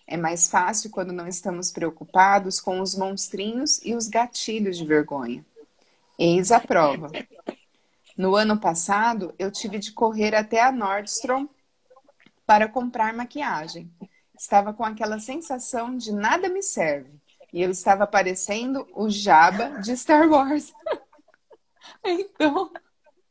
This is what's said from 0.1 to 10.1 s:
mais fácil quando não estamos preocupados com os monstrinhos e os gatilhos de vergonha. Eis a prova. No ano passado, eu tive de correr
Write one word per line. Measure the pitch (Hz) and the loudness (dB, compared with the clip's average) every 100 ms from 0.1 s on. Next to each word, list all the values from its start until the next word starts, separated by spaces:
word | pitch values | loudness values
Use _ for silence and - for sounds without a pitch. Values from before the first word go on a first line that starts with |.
| 165 | -6
mais | 165 170 - | -2 2 2
fácil | 196 180 233 214 | 2 0 -2 -6
quando | 208 185 | -8 -8
não | 180 170 | -8 -8
estamos | 185 202 175 180 | -8 -6 -6 -6
preocupados | - 170 160 - 185 190 202 190 - | -4 -6 -6 -4 4 6 4 2 -4
com | - 185 | -4 -4
os | 190 190 | -4 -2
monstrinhos | 190 196 - 190 202 240 285 - | -4 -4 -8 -6 -6 -4 -2 -2
e | - 233 | -2 -4
os | 220 | -2
gatilhos | 220 240 - - 220 202 175 | -2 -2 -4 -6 -2 -2 -4
de | 156 | 2
vergonha. | 151 147 139 120 131 151 _ - _ _ _ _ - | 2 2 -6 -8 -10 -14 _ -20 _ _ _ _ 0
Eis | 170 170 180 | 2 4 4
a | 233 | 4
prova. | - 196 151 135 151 160 - - - - _ _ _ _ _ - | 4 2 4 2 -8 -12 -14 -18 -16 -16 _ _ _ _ _ -4
No | 185 196 | 2 2
ano | 214 214 | 2 2
passado, | 190 165 - 202 226 226 180 - | 0 0 0 2 2 0 -6 -6
eu | 190 | -6
tive | 202 220 208 | -6 -8 -8
de | 202 | -10
correr | - 226 | -2 -2